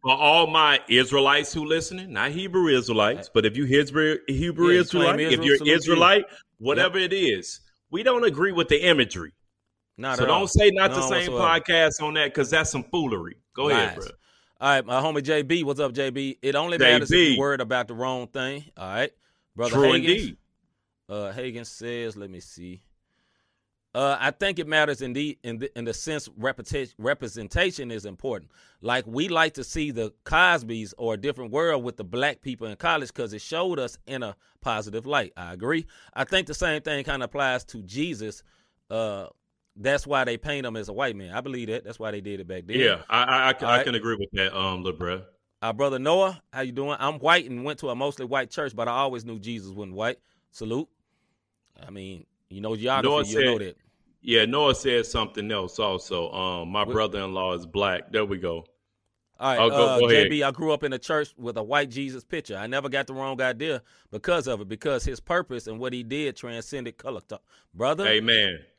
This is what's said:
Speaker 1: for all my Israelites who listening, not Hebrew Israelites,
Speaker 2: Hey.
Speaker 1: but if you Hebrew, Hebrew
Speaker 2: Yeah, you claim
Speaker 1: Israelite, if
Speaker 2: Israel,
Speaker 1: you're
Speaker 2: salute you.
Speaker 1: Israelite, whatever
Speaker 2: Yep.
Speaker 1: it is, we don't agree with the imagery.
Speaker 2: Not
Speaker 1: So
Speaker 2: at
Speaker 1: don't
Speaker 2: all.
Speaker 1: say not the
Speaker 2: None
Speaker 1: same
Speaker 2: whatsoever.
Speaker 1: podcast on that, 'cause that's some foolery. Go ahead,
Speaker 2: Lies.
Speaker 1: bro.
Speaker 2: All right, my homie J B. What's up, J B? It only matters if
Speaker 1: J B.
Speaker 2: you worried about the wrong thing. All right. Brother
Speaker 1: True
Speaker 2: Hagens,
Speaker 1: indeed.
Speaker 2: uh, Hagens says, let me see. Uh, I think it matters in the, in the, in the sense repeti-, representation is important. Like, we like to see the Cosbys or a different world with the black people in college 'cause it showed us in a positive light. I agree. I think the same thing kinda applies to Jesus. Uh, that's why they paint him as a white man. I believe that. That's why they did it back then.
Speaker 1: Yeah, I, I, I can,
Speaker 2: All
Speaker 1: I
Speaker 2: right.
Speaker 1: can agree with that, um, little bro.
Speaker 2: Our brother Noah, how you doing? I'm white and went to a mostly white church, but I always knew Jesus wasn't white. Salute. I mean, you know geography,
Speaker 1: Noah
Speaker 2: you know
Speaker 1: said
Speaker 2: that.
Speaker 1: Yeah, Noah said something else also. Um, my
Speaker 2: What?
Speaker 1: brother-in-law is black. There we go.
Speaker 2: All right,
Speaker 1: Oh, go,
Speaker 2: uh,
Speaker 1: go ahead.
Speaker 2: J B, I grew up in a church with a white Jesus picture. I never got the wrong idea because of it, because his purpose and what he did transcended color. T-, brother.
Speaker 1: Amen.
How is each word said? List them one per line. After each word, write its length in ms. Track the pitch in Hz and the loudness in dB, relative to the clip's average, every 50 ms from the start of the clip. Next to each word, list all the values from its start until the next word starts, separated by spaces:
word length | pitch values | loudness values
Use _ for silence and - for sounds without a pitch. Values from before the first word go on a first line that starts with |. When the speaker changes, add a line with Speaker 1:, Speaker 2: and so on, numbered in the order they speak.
Speaker 1:
for 100 | - 131 | 2 2
all 360 | 131 139 151 147 156 170 170 156 | 2 4 6 6 6 6 6 4
my 340 | 156 160 156 151 143 - - - | 4 4 6 6 4 4 2 4
Israelites 640 | 113 123 127 - 135 143 135 135 143 143 143 143 - | 4 4 6 6 4 4 4 6 4 4 2 -2 -4
who 100 | 165 151 | -6 -2
listening, 460 | 151 160 165 160 - 180 185 190 190 127 | 0 -2 -2 -2 -4 -10 -10 -12 -8 -4
not 180 | 98 110 139 | -2 -2 -2
Hebrew 360 | 147 170 190 190 175 190 180 160 | -2 -4 -6 0 2 2 4 4
Israelites, 600 | 139 127 117 107 117 107 104 104 127 - 98 - | 4 2 0 0 2 2 2 2 2 -2 -8 2
Speaker 2:
Hey. 40 | _ | _
Speaker 1:
but 120 | 151 143 | 4 4
if 100 | - 107 123 | 4 2 0
you 60 | 143 | 0
Hebrew, 520 | 127 131 143 147 139 131 156 156 156 156 - - - | 4 4 4 4 4 0 0 2 2 0 -2 -4 -4
Hebrew 440 | 139 131 160 175 160 - 175 175 | -2 -2 -2 -2 0 4 6 6
Speaker 2:
Yeah, 80 | 175 180 | 6 6
you 40 | 180 | 4
claim 340 | 175 - 180 - - 180 147 | 2 2 2 4 4 4 2
Speaker 1:
Israelite, 0 | |
if 100 | 151 165 | 2 2
Speaker 2:
Israel, 140 | 139 - - 139 | 2 4 6 4
Speaker 1:
you're 100 | 143 139 | 4 6
Speaker 2:
salute 140 | 151 147 | 6 6
you. 40 | 156 170 | 4 4
Speaker 1:
Israelite, 480 | 147 160 170 165 170 180 196 208 196 - - - _ _ _ _ | 6 4 6 8 8 8 8 8 4 0 -12 -20 _ _ _ _
whatever 420 | 110 123 147 160 180 185 175 190 | 0 0 2 4 2 2 2 0
Speaker 2:
Yep. 120 | 185 180 | 0 0
Speaker 1:
it 40 | 185 | 0
is, 440 | 196 185 143 107 92 87 - - - _ _ _ _ _ _ | 2 2 2 0 0 -4 -10 -14 -14 _ _ _ _ _ _
we 140 | 147 180 233 | -6 0 2
don't 200 | 254 254 240 240 | 2 4 4 4
agree 280 | 214 147 139 175 196 | 2 2 2 0 0
with 160 | 185 170 165 - | 2 0 4 4
the 140 | 151 147 175 | 4 4 6
imagery. 460 | 180 165 147 123 101 - 90 82 76 _ _ _ _ _ _ _ _ _ _ _ _ _ - | 4 6 6 4 0 0 -10 -10 -10 _ _ _ _ _ _ _ _ _ _ _ _ _ -10
Speaker 2:
Not 200 | 117 135 131 123 | -6 -4 0 0
Speaker 1:
So 60 | 127 | 2
Speaker 2:
at 40 | 131 | 4
Speaker 1:
don't 140 | 156 180 | 4 2
Speaker 2:
all. 60 | 196 185 | 2 2
Speaker 1:
say 220 | - - 208 208 | 4 6 6 6
not 200 | 190 190 190 196 | 6 6 4 4
the 80 | - - | 4 2
Speaker 2:
None 100 | - - | 2 2
Speaker 1:
same 220 | 202 175 175 175 127 | 2 2 0 0 0
Speaker 2:
whatsoever. 260 | 120 - 165 165 165 | 2 4 4 4 2
Speaker 1:
podcast 400 | 160 - 170 165 165 156 139 - 151 | 2 2 4 4 4 4 2 0 -4
on 100 | 151 151 | -2 0
that, 180 | 156 151 143 - | 0 0 0 0
'cause 160 | 151 139 117 | -2 0 2
that's 200 | 151 160 156 - | 2 0 0 0
some 140 | - 139 120 | -4 -6 -6
foolery. 540 | - - 175 156 131 110 92 82 85 - _ _ _ _ | -2 -2 -2 0 0 -2 -4 -6 -10 -14 _ _ _ _
Go 160 | - 135 147 | -2 0 2
ahead, 280 | 143 120 113 101 87 85 | 4 4 2 2 -2 -8
Speaker 2:
Lies. 100 | - - | -12 -14
Speaker 1:
bro. 80 | - _ _ _ _ _ _ _ _ _ | -14 _ _ _ _ _ _ _ _ _
Speaker 2:
All 80 | 127 139 | 2 4
right, 160 | 143 135 123 | 4 4 2
my 160 | 110 123 131 | 0 0 0
homie 220 | 139 160 156 147 135 | 0 0 -2 -2 0
J 180 | 135 156 151 | 2 0 0
B. 220 | 147 131 165 175 160 | 2 2 0 0 0
What's 160 | 139 143 131 | -2 -2 -2
up, 100 | 147 135 117 | -2 -2 -2
J 160 | 131 139 135 | -2 -4 -2
B? 260 | 123 139 139 135 131 _ | -2 -4 -6 -6 -8 _
It 140 | - 135 135 | -4 -2 0
only 220 | 143 156 175 170 165 | 0 0 0 2 4
matters 340 | 135 123 123 123 139 - | 6 6 6 6 4 4
if 60 | 160 180 | 6 6
Speaker 1:
J 80 | 175 151 | 6 6
B. 40 | 131 | 6
Speaker 2:
you 60 | 113 | 4
worried 220 | 139 143 139 131 | 2 0 0 -2
about 260 | 127 110 127 123 120 113 | -2 -2 0 -2 -2 -4
the 60 | 120 | -6
wrong 340 | 113 123 131 127 127 123 113 | -6 -4 -4 -4 -4 -6 -8
thing. 380 | _ 139 127 131 139 143 147 - _ - | _ -6 -6 -6 -6 -10 -14 -18 _ -14
All 100 | 92 92 | -10 -6
right. 240 | 98 110 131 - _ _ _ _ _ _ _ _ _ | -2 -2 -2 -4 _ _ _ _ _ _ _ _ _
Brother 180 | - 117 120 110 | -4 -2 0 4
Speaker 1:
True 100 | 135 139 | 6 6
Speaker 2:
Hagens, 100 | 131 131 | 6 6
Speaker 1:
indeed. 420 | 127 127 - 180 220 196 113 80 _ _ _ _ _ _ _ _ _ _ _ _ _ _ _ | 4 4 2 0 0 0 -6 -10 _ _ _ _ _ _ _ _ _ _ _ _ _ _ _
Speaker 2:
uh, 220 | 101 104 104 98 98 | -8 -8 -8 -8 -8
Hagens 320 | 123 127 131 113 120 117 - | -8 -10 -10 -10 -10 -14 -16
says, 480 | - - 110 120 120 120 117 113 104 | -16 -14 -10 -10 -8 -6 -8 -8 -8
let 140 | 104 101 98 | -10 -14 -14
me 100 | 92 87 | -14 -16
see. 400 | - - - - 87 90 90 92 _ _ _ _ _ _ _ _ _ _ _ _ _ _ _ _ _ _ _ _ _ _ _ | -18 -20 -20 -18 -16 -16 -16 -18 _ _ _ _ _ _ _ _ _ _ _ _ _ _ _ _ _ _ _ _ _ _ _
Uh, 240 | 120 135 139 139 - | 0 0 0 0 2
I 120 | 123 139 | 0 -2
think 280 | 156 _ 202 196 190 151 | -2 _ -4 -4 -2 -4
it 80 | 160 151 | -6 0
matters 340 | 156 156 151 151 143 117 | 2 2 2 2 0 -4
in 120 | 135 127 123 | -6 -6 -4
the, 240 | 135 147 147 139 _ _ | -4 -6 -6 -8 _ _
in 160 | 123 117 110 | -10 -8 -8
the, 180 | 127 139 _ 123 | -8 -10 _ -8
in 80 | 117 | -8
the 80 | 117 113 | -6 -6
sense 340 | - - 160 156 147 - - | -6 -6 -6 -8 -8 -8 -10
repeti-, 640 | - 107 107 131 131 - 107 - - 143 131 120 _ - | -14 -6 -4 -4 -4 -4 -8 -8 -6 -6 -6 -8 _ -6
representation 960 | 107 123 143 - 135 113 - 117 110 95 - 170 180 190 180 - 139 120 | -4 -4 -2 -2 -6 -12 -10 -10 -12 -6 -2 0 0 0 -2 -6 -10 -8
is 140 | 117 107 98 | -10 -10 -10
important. 460 | 104 95 - - 139 117 95 73 71 _ _ _ _ _ _ | -12 -14 -8 -6 -6 -6 -6 -8 -14 _ _ _ _ _ _
Like, 260 | - 110 120 131 120 113 | -4 -2 -2 -2 -2 -4
we 220 | 113 131 160 196 | -4 -4 -2 0
like 240 | 170 160 160 160 - | 2 2 2 2 0
to 100 | - 131 | -6 -12
see 280 | - - 160 151 147 | -8 -6 -6 -6 -4
the 200 | 127 113 113 107 _ _ _ | -4 -6 -6 -6 _ _ _
Cosbys 680 | - 156 160 180 180 175 156 120 110 117 113 110 98 - - | 0 2 4 6 6 4 2 0 -6 -8 -8 -8 -10 -10 -6
or 160 | 120 113 110 | -4 -4 -4
a 40 | 104 | -2
different 340 | 95 143 143 127 127 113 | -4 -6 -6 -6 -8 -4
world 300 | 107 143 165 170 156 135 | -2 0 0 2 0 0
with 140 | 120 123 113 | -2 -6 -10
the 80 | - 107 | -10 -12
black 380 | 87 95 123 135 147 131 _ | -8 -4 -2 -2 -2 -2 _
people 260 | _ 139 123 107 113 110 | _ -12 -10 -10 -10 -12
in 80 | 104 | -12
college 380 | - - 165 165 156 135 117 - | -6 -2 0 0 0 -2 -6 -8
'cause 180 | - 123 107 | -8 -8 -8
it 100 | 104 104 | -8 -12
showed 380 | - - 160 160 180 190 175 147 | -12 -8 -4 -4 -2 -2 -2 -4
us 180 | 127 120 - - - | -4 -6 -8 -14 -16
in 160 | - 135 131 | -12 -8 -8
a 140 | 123 107 98 _ _ _ _ _ | -8 -8 -10 _ _ _ _ _
positive 460 | - 131 117 107 107 104 101 113 117 | -6 -4 -4 -4 -4 -6 -8 -8 -6
light. 260 | 131 147 139 110 90 _ - | -2 0 0 0 -2 _ -14
I 160 | 90 85 90 | -14 -12 -12
agree. 320 | 90 101 123 160 165 160 - _ - - - _ | -8 -4 -2 -2 -2 -4 -8 _ -20 -20 -14 _
I 120 | - 135 | -6 -4
think 220 | - - 190 185 - | 0 0 -2 0 -2
the 60 | 151 | -6
same 280 | - 185 170 156 151 | -4 -2 -2 -2 -2
thing 240 | 143 156 151 143 135 | -4 -6 -6 -6 -4
kinda 180 | 156 147 135 127 | -6 -6 -6 -6
applies 400 | 113 - 143 139 131 127 123 - | -6 -4 -2 0 0 0 -2 -4
to 160 | - - 117 98 | -8 -16 -16 -16
Jesus. 600 | 90 104 131 151 175 156 104 110 107 104 - _ _ _ _ _ _ _ _ _ _ | -12 -6 -6 -4 -4 -6 -8 -10 -12 -12 -14 _ _ _ _ _ _ _ _ _ _
Uh, 380 | - 113 113 107 101 98 92 - - _ _ _ _ _ _ _ _ 104 | -4 -4 -2 -2 -4 -8 -10 -14 -18 _ _ _ _ _ _ _ _ -6
that's 280 | 101 131 143 143 - | -2 0 0 0 0
why 200 | 139 147 135 131 | 0 0 0 0
they 100 | 120 117 113 | 0 -2 -4
paint 280 | - 151 147 143 131 | -4 -6 -6 -4 -6
him 100 | 120 113 | -6 -8
as 140 | 113 104 101 | -8 -8 -8
a 40 | 101 | -4
white 220 | 107 139 131 110 | -4 -4 -4 -4
man. 180 | 98 95 87 90 | -8 -12 -10 -10
I 60 | 113 | -8
believe 300 | 127 139 131 127 117 110 | -8 -8 -8 -8 -6 -6
that. 160 | 110 - - | -6 -8 -8
That's 120 | 101 117 - | -12 -14 -10
why 120 | 110 107 | -8 -8
they 80 | 104 104 | -8 -8
did 220 | 95 101 101 95 | -8 -8 -10 -10
it 60 | 92 85 | -10 -10
back 140 | 92 92 87 87 | -10 -10 -10 -10
then. 100 | 110 127 | -6 2
Speaker 1:
Yeah, 240 | 127 110 95 85 - - | 2 2 2 2 -2 -2
I, 140 | 110 117 123 | 0 0 2
I, 260 | 127 131 135 131 131 | 2 2 4 4 2
I 40 | 131 | 2
can, 120 | 127 135 120 | 2 2 2
Speaker 2:
All 60 | 120 | 2
Speaker 1:
I 40 | 123 | 2
Speaker 2:
right. 80 | 131 | 2
Speaker 1:
can 100 | 131 120 | 0 -2
agree 220 | 113 104 113 113 104 | -2 -2 -4 -4 -4
with 100 | 101 - - | -6 -6 -2
that, 200 | 98 95 95 92 95 | -2 -2 0 0 -2
um, 260 | 95 95 92 92 90 | -2 -2 -4 -4 -6
little 160 | 92 90 78 | -8 -6 -6
bro. 240 | 87 87 90 92 95 - _ _ _ _ _ _ | -4 -6 -6 -6 -8 -16 _ _ _ _ _ _
Speaker 2:
Our 120 | - 113 110 | -6 -6 -2
brother 260 | 107 139 143 135 127 | 0 0 0 0 0
Noah, 420 | 131 147 165 185 196 185 185 156 _ _ | 0 2 4 4 2 0 -2 -8 _ _
how 100 | - 131 | -8 -8
you 120 | 135 127 120 | -8 -6 -6
doing? 240 | 131 139 143 147 - | -6 -6 -6 -4 -2
I'm 180 | 135 143 156 147 | -2 -4 -4 0
white 300 | 127 156 170 175 147 120 | 2 4 4 4 4 0
and 140 | 127 120 127 | -10 -8 -8
went 160 | 143 151 - | -8 -8 -6
to 100 | - 139 | -6 -6
a 40 | 120 | -4
mostly 300 | 123 135 143 135 - 131 | -2 -4 -4 -4 -6 -6
white 260 | 120 131 139 127 107 | -4 -2 -2 -2 -4
church, 240 | - - 151 139 107 | -6 -6 -6 -6 -4
but 140 | 107 117 120 | -4 -4 -2
I 20 | |
always 320 | 120 127 139 135 127 120 110 | 0 0 0 -2 -2 -6 -10
knew 160 | 117 113 110 | -10 -12 -12
Jesus 320 | 98 113 117 110 95 95 | -10 -10 -10 -10 -10 -12
wasn't 240 | 95 101 104 95 92 | -12 -12 -12 -12 -8
white. 220 | 98 110 120 127 _ _ _ _ _ _ _ | -4 -4 -4 -4 _ _ _ _ _ _ _
Salute. 380 | _ - 117 110 113 131 160 _ _ _ _ _ _ _ _ _ _ _ _ _ _ _ _ _ _ _ - | _ -12 -8 -6 -6 -6 -6 _ _ _ _ _ _ _ _ _ _ _ _ _ _ _ _ _ _ _ -20
I 60 | 90 | -18
mean, 340 | 98 101 95 95 95 85 - _ _ _ _ _ | -16 -14 -14 -14 -14 -16 -20 _ _ _ _ _
you 100 | 92 98 | -14 -10
know 160 | 101 110 113 | -6 -6 -6
geography, 320 | 107 110 123 131 135 123 139 | -4 -2 0 0 2 2 2
Speaker 1:
Noah 140 | 147 147 139 | 2 2 0
Speaker 2:
you 160 | 104 107 - 135 | 0 2 2 4
know 120 | 127 120 107 | 4 2 0
Speaker 1:
said 100 | 101 92 | -2 -6
Speaker 2:
that. 80 | - _ _ _ _ _ _ _ _ _ | -10 _ _ _ _ _ _ _ _ _
Speaker 1:
Yeah, 240 | _ 120 117 113 110 | _ 2 4 4 4
Noah 280 | 113 123 147 151 143 127 | 4 2 2 4 4 2
said 320 | - - 135 123 120 113 | 2 2 2 2 2 2
something 460 | - - 120 110 104 - 107 104 107 | 0 -2 -4 -4 -4 -6 -8 -6 -4
else 260 | 110 101 92 90 - - | -4 -4 -4 -6 -4 -2
also. 540 | 110 101 95 92 - - 95 87 85 - | -2 -2 -2 -4 -6 -6 -4 -4 -4 -4
Um, 380 | - 95 92 92 90 87 85 85 | -4 -4 -4 -4 -4 -4 -6 -4
my 140 | 92 104 104 | -2 -2 -2
Speaker 2:
What? 100 | 107 123 | 0 0
Speaker 1:
brother-in-law 600 | 110 107 104 92 101 95 95 95 95 92 92 90 | 0 0 0 -2 -6 -6 -6 -4 -4 -2 -2 -4
is 120 | 87 87 82 | -4 -8 -6
black. 440 | 82 98 101 98 92 87 - - | -2 0 0 0 0 -2 -6 -4
There 140 | - 107 107 | -2 -2 -2
we 140 | 101 98 92 | -2 -4 -4
go. 260 | 87 87 85 85 80 _ _ _ _ _ _ _ _ _ _ _ _ _ _ _ | -4 -6 -6 -6 -10 _ _ _ _ _ _ _ _ _ _ _ _ _ _ _
Speaker 2:
All 120 | - 135 | -2 0
right, 80 | 131 117 | 2 4
Speaker 1:
Oh, 100 | 110 117 | 4 4
go, 60 | 139 139 139 135 | 6 4 4 4
Speaker 2:
uh, 120 | 131 123 | 6 4
Speaker 1:
go 100 | 120 117 | 6 8
ahead. 140 | 117 110 101 | 8 6 6
Speaker 2:
J 40 | 98 | 6
B, 140 | 151 147 139 | 2 0 0
I 60 | 139 | 0
grew 220 | 127 139 165 156 151 | -2 -2 -2 -2 -2
up 100 | 139 151 | -2 -2
in 100 | 143 131 | -6 -6
a 40 | 123 | -6
church 360 | - - 160 151 151 - _ _ | -4 -2 -2 -2 -2 -4 _ _
with 200 | 123 117 113 113 | -10 -8 -6 -6
a 60 | 107 | -4
white 280 | 107 135 147 143 135 | 0 0 0 0 0
Jesus 320 | 113 135 139 135 127 127 - | -4 -8 -8 -8 -10 -14 -14
picture. 340 | _ - 165 143 - 104 95 | _ -10 -10 -10 -10 -10 -8
I 80 | 104 | -8
never 240 | 113 127 139 139 139 | -4 -4 -4 -4 -2
got 160 | 123 139 135 | -4 -4 -6
the 80 | 131 135 | -6 -8
wrong 260 | 131 135 135 135 123 | -8 -6 -6 -4 -2
idea 440 | 131 127 123 113 143 160 143 123 _ _ _ _ _ _ | -2 -2 -2 -2 -4 -4 -4 -6 _ _ _ _ _ _
because 380 | - 107 - - 175 170 131 131 | -14 -8 -2 0 0 0 0 -2
of 140 | 120 104 | -4 -6
it, 60 | 104 95 | -6 -10
because 340 | 110 107 - 156 139 123 - | -12 -6 -4 -2 -2 -2 -2
his 160 | - 131 - | -4 -8 -8
purpose 480 | - - 170 175 175 _ 131 120 107 110 | -6 -4 -2 -2 -2 _ -10 -10 -10 -10
and 100 | 110 110 | -10 -8
what 140 | 127 131 123 | -8 -6 -6
he 80 | 123 | -8
did 340 | 120 113 131 147 151 143 - | -8 -6 -6 -4 -4 -6 -6
transcended 640 | - - 123 117 117 113 - - 139 123 117 110 _ | -8 -12 -12 -12 -12 -12 -10 -10 -10 -10 -10 -14 _
color. 240 | - 127 127 95 - _ | -12 -12 -12 -12 -12 _
T-, 80 | 107 101 _ _ _ _ _ _ _ | -16 -16 _ _ _ _ _ _ _
brother. 340 | 85 113 131 156 156 196 151 | -4 -2 -2 0 0 2 2
Speaker 1:
Amen. 500 | 110 107 110 117 117 110 104 95 87 78 - _ _ | 2 2 4 4 4 4 4 2 -2 -6 -14 _ _